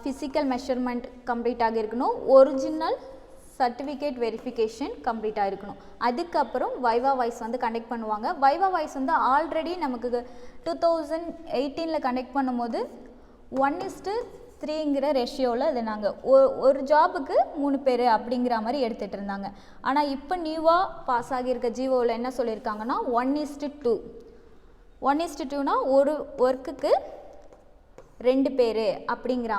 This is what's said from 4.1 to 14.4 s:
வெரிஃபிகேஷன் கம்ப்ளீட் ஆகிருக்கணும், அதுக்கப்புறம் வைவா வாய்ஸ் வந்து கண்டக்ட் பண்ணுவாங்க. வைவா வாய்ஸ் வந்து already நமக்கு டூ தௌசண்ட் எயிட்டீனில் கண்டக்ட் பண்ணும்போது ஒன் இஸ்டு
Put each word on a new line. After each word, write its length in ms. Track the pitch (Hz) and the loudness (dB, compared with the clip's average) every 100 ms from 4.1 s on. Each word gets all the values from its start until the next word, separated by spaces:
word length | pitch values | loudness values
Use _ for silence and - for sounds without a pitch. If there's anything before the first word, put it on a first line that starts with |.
| 247 226 | -4 -4
வெரிஃபிகேஷன் 680 | 220 254 247 220 - 311 494 - | -4 -6 -2 -2 -2 -8 -4 -6
கம்ப்ளீட் 320 | 226 214 214 | -4 -4 -2
ஆகிருக்கணும், 360 | 196 - - - - - 240 | -2 -4 -10 -16 -18 -4 -2
அதுக்கப்புறம் 680 | 247 349 320 277 254 392 440 240 | -2 -2 -2 0 -2 -4 -2 0
வைவா 260 | 240 269 262 | 2 2 2
வாய்ஸ் 220 | 233 233 226 | -2 -4 -6
வந்து 140 | 247 | -4
கண்டக்ட் 280 | 226 226 226 | -2 -4 -6
பண்ணுவாங்க. 340 | 233 214 208 254 339 | -6 -4 -4 -4 2
வைவா 260 | 269 330 381 359 | 4 4 2 2
வாய்ஸ் 200 | 302 269 | -2 -4
வந்து 160 | 269 311 233 | 0 2 4
already 420 | 277 320 320 320 359 285 | 4 2 -2 -4 -4 -4
நமக்கு 360 | 240 240 240 247 - - - 320 | -4 -4 -4 -6 -14 -16 -10 -6
டூ 60 | 330 339 | 0 2
தௌசண்ட் 440 | 330 294 320 339 - - 240 | 2 -2 -6 -6 -10 -6 -4
எயிட்டீனில் 460 | 285 302 330 311 262 | -2 -4 -4 -2 -2
கண்டக்ட் 300 | 254 254 277 | -2 -2 -2
பண்ணும்போது 440 | 262 240 233 302 494 - - - - - - 262 277 | -2 -2 -2 -4 -6 -10 -20 -20 -20 -20 -6 0 0
ஒன் 120 | 339 381 | 0 -6
இஸ்டு 260 | - 370 453 - - | -8 -6 -6 -6 -14